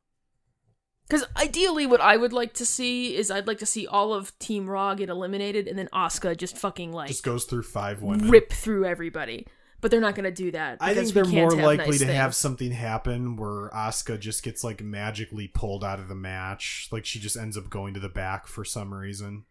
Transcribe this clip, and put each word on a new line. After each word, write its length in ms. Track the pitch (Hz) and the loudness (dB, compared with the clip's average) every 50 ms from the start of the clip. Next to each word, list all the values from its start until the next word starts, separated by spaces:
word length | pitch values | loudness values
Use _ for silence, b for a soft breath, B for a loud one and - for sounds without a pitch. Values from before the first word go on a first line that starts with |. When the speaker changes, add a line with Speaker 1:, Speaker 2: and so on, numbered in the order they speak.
| _ _ _ _ _ _ _ _ _ _ _ _ _ _ _ _ _ _ _ _ _ - | _ _ _ _ _ _ _ _ _ _ _ _ _ _ _ _ _ _ _ _ _ 0
Speaker 1:
'cause 140 | 294 302 254 - - | 0 0 0 0 0
ideally 480 | - 294 302 240 330 370 381 330 302 294 | 0 0 0 2 2 2 2 2 2 2
what 160 | 262 247 240 | 6 6 6
I 160 | - 196 208 | 8 8 8
would 160 | 226 233 247 226 | 8 6 2 0
like 220 | 247 240 233 - | 0 -2 -2 -4
to 120 | - 240 | -4 -2
see 500 | 226 - - 254 247 247 247 247 196 - | -2 -2 0 -2 -2 -2 -2 -2 -2 -2
is 120 | 151 214 202 | -2 -2 -2
I'd 200 | 190 196 202 214 | -2 -2 -2 -2
like 100 | 220 208 | -4 -4
to 80 | 220 | -2
see 220 | - - 220 196 - | -4 -2 -2 -4 0
all 260 | - 202 202 214 220 | 2 2 2 2 0
of 240 | 202 190 - - - | -2 -4 -6 -12 -12
Team 320 | - - 220 202 196 190 | -6 -4 -4 -4 -2 -2
Raw 240 | 196 196 196 196 196 | -2 0 0 0 0
get 140 | 202 202 185 | -2 -2 -4
eliminated 580 | 175 180 185 180 196 196 202 202 202 214 202 | -4 -4 -4 -4 -2 -2 -2 -2 0 -2 -2
and 100 | - 180 | -2 -4
then 120 | 196 190 - - | -6 -6 -4 -2
Asuka 440 | 185 180 170 - - - 185 170 | 0 0 0 0 0 -2 -2 -2
just 200 | 165 180 180 - | -2 -4 -8 -8
fucking, 360 | - - 202 - - 175 165 165 | -6 -6 -6 -6 -6 -8 -8 -8
like, 160 | 170 151 139 | -8 -6 -6
Speaker 2:
Just 160 | 135 - - | -6 -4 -2
goes 200 | 127 120 120 - | -2 -2 -2 -2
through 200 | - - 120 113 | -2 -2 -4 -4
five 380 | - - 107 101 101 104 101 107 | -4 -6 -4 -4 -4 -4 -4 -2
women. 280 | 196 208 214 214 - | 0 0 2 6 10
Speaker 1:
rip 220 | 247 220 - - - | 10 10 10 8 -2
through 320 | - - 220 220 196 190 | -4 0 0 2 2 2
everybody. 640 | 185 175 170 170 165 - 165 147 113 113 110 - b b b b b b b | 0 0 -4 -6 -8 -6 -8 -8 -8 -8 -10 -12 b b b b b b b
But 100 | - 226 | 0 4
they're 100 | 226 233 | 4 6
not 140 | 226 208 196 | 4 4 0
gonna 160 | 208 196 190 | 0 -2 -4
do 220 | 180 170 185 180 165 | -4 -2 -4 -4 -2
that 260 | 160 156 139 123 - | -4 -4 -6 -4 -2
Speaker 2:
I 100 | 156 185 | 2 2
Speaker 1:
because 160 | 208 202 233 226 | 2 2 2 4
Speaker 2:
think 60 | 190 | 4
they're 100 | 202 190 | 4 6
Speaker 1:
we 80 | 180 170 | 6 6
can't 180 | 165 165 165 | 6 8 8
Speaker 2:
more 60 | 165 156 | 6 8
Speaker 1:
have 80 | 151 | 8
Speaker 2:
likely 200 | 151 151 147 160 147 | 6 6 6 4 2
Speaker 1:
nice 80 | 147 139 | 2 4
Speaker 2:
to 120 | 139 127 131 | 4 4 4
have 140 | 135 135 131 | 4 4 2
Speaker 1:
things. 60 | 123 | 2
Speaker 2:
something 340 | - - 147 131 - 131 123 | 2 0 0 0 -2 -4 -4
happen 640 | 123 117 120 113 110 113 - 123 123 120 123 123 120 | -4 -4 -4 -2 -2 -2 0 0 -2 0 -2 -4 -4
where 320 | 110 110 104 104 101 101 104 | -4 -4 -4 -4 -6 -6 -6
Asuka 480 | - 110 107 110 113 - - - 113 107 | -6 -4 -4 -2 -2 -4 -4 -4 -6 -6
just 240 | 98 110 110 - - | -4 -4 -4 -4 -4
gets, 180 | 123 - - - | -4 -6 -4 -6
like, 180 | 117 107 - | -6 -6 -6
magically 680 | 107 107 104 101 104 107 107 101 110 - - 107 104 95 | -8 -8 -6 -6 -4 -6 -4 -6 -8 -8 -8 -10 -8 -4
pulled 340 | - - - 104 98 98 101 | -2 -2 -2 -2 -2 -4 -4
out 160 | 98 98 98 | -4 -4 -6
of 80 | 98 | -6
the 80 | 92 98 | -8 -8
match. 760 | 95 95 92 92 92 92 92 98 101 - - - - - - - | -8 -8 -8 -6 -6 -6 -6 -6 -6 -6 -8 -6 -8 -8 -8 -8
Like, 120 | 110 104 | -8 -6
she 140 | - - 113 | -6 -8 -6
just 180 | 101 107 - | -4 -4 -6
ends 220 | 117 113 107 104 104 | -4 -6 -6 -8 -8
up 100 | 95 98 | -8 -8
going 260 | - 104 98 98 98 | -8 -6 -6 -6 -8
to 60 | 98 | -6
the 80 | 95 98 | -8 -6
back 380 | 85 101 95 92 95 95 - | -6 -4 -4 -4 -4 -6 -8
for 180 | - - - 104 | -10 -12 -10 -8
some 300 | - - 117 101 98 98 | -8 -6 -8 -8 -8 -10
reason. 500 | 98 98 98 101 98 104 101 101 104 101 _ | -10 -10 -10 -10 -8 -10 -10 -10 -12 -14 _